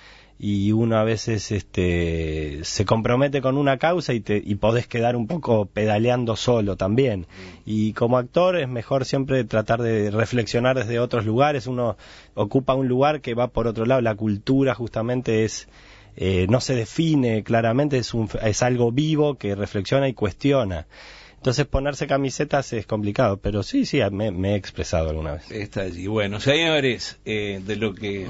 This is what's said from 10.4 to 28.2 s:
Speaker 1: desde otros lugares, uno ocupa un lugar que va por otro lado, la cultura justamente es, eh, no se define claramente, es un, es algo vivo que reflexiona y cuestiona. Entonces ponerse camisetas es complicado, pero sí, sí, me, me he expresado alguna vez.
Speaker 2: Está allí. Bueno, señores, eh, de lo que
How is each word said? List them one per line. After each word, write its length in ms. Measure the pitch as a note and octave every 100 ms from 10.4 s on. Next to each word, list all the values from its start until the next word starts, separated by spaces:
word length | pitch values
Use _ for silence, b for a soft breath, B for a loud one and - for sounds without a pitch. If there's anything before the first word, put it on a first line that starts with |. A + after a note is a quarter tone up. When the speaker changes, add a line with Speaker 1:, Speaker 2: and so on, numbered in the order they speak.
| G#2+ A#2+ B2+ C3
Speaker 1:
desde 220 | A2 A#2
otros 260 | A#2+ A#2+ G#2+
lugares, 420 | A2+ D3 C#3+ A2+
uno 300 | B2 A#2+ - B B B -
ocupa 380 | G#2 C3+ C3 C3
un 120 | C3
lugar 340 | B2 C#3+ D3+
que 120 | B2+
va 140 | A#2 A#2+
por 180 | - A#2
otro 180 | A2 A2+
lado, 160 | C3
la 140 | A2+ G#2
cultura 580 | A2 G2+ - C3+ C3+ B2
justamente 680 | A2+ A#2 A2+ B2+ A#2+ A2 A2
es, 220 | - - B B B B -
eh, 320 | F#2 F#2 F#2
no 100 | A#2+
se 160 | - B2+
define 680 | A2 - E3 D3+ A#2+ A2
claramente, 540 | G2+ A#2 A2+ A#2+ D3 C3
es 160 | A2+
un, 140 | A#2 G#2+ G#2+
es 200 | A2 G#2
algo 280 | B2 B2 A#2+
vivo 440 | A#2+ D#3 D3+ D3 C3+
que 200 | G2+ G2+
reflexiona 520 | G2+ G#2 F#2+ C3+ C3+
y 40 |
cuestiona. 760 | A#2+ G#2 - C#3 C#3 G#2 E2+ - B B B B B
Entonces 280 | - B2 C#3
ponerse 400 | C3+ C#3 C#3+ C#3+
camisetas 640 | C#3 C#3 - D3 C#3+ -
es 120 | A#2 -
complicado, 520 | G#2+ G#2 G2+ A#2+ G2+
pero 260 | G#2 G#2
sí, 220 | F#2+ C#4 A#3+
sí, 140 | D3 G2+
me, 180 | G2 A2
me 220 | F2 F#2+
he 20 | G#2
expresado 540 | - - F#2 E2+ D#2+
alguna 240 | D#2 D#2
vez. 160 | D2 -
Speaker 2:
Está 300 | G#2+ G2+ G#2+
allí. 240 | F#2+ F2 F#2
Bueno, 320 | G#2+ G2+ G#2
señores, 800 | C3+ D3 E3 D3+ C3+ A2+ - - -
eh, 360 | A2 G#2 G2 F#2+
de 100 | G#2
lo 180 | A2 F#2
que 320 | G#2 G2